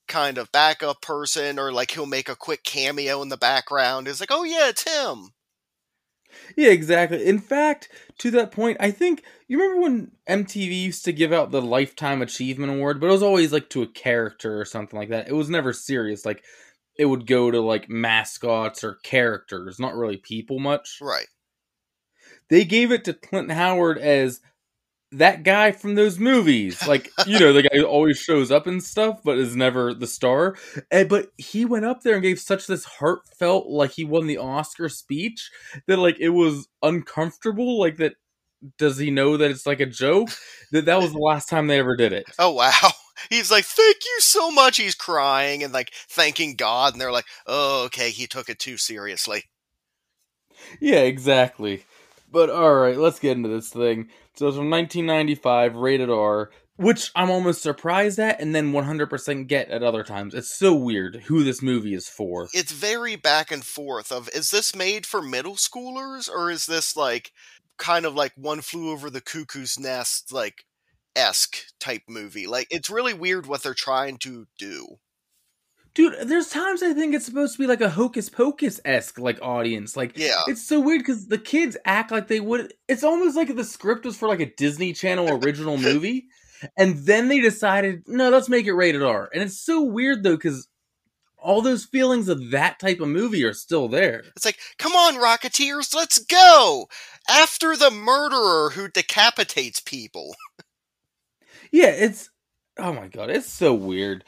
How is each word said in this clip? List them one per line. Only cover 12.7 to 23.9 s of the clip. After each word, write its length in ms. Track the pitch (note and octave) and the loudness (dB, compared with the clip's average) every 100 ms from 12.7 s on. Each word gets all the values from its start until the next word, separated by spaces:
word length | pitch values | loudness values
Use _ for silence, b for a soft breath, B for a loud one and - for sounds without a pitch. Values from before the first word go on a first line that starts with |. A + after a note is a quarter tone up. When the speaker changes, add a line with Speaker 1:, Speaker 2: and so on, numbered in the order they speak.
Speaker 2:
Award, 280 | C#3 C#3+ C#3+ | -2 -2 0
but 80 | E3 | 2
it 40 | |
was 120 | G3 | 4
always, 280 | G3+ G3 D#3+ | 4 4 4
like, 180 | D3 C#3+ | 0 -2
to 120 | C3+ | -4
a 60 | A#2 | -4
character 720 | - C3 A#2+ A2+ - A2+ G#2+ | -4 0 0 0 -6 -8 -6
or 60 | G#2 | -6
something 320 | A2+ G#2 G#2+ | -10 -10 -10
like 120 | G#2 | -6
that. 180 | A2+ A2+ | -8 -4
It 60 | |
was 160 | D3 D3+ | -4 -2
never 240 | E3+ C3 | -2 -2
serious. 520 | A#2+ - C3+ A2 G#2 A2 | -6 -6 -4 -4 -6 -8
Like, 180 | G#2 b b b b _ - | -10 b b b b _ -2
it 80 | D3 | 0
would 220 | C3 A#2 | 0 0
go 240 | B2+ A#2+ | 2 2
to, 100 | A#2 | 2
like, 280 | A2+ A2 - | 0 -2 -4
mascots 920 | A2+ A#2 A2 G#2+ - A#2+ A2+ A2 - | -4 0 0 0 -6 -2 -2 -2 -6
or 120 | A2 F#2+ | -12 -12
characters, 760 | - C3 A#2+ G2+ - F#2+ F#2 G2 | -2 0 0 -2 -8 -12 -12 -10
not 160 | B2+ G#2+ | -8 -6
really 220 | A2+ G2 | -6 -6
people 420 | - A2 A2+ C3+ | -10 -12 -8 -6
much. 400 | C#3 C#3+ - - | -2 -4 -4 -12
Speaker 1:
Right. 260 | C#3+ B1+ - _ _ _ _ _ _ _ _ b b b _ | -6 -6 -6 _ _ _ _ _ _ _ _ b b b _
Speaker 2:
They 160 | E3 F3 | 4 6
gave 260 | A3 A#3+ | 4 2
it 140 | B3 G#3+ | 2 -2
to 80 | |
Clint 380 | - - F#3+ - | -10 -8 -6 -4
Howard 460 | D#3+ F3+ F3+ E3+ | -2 0 2 2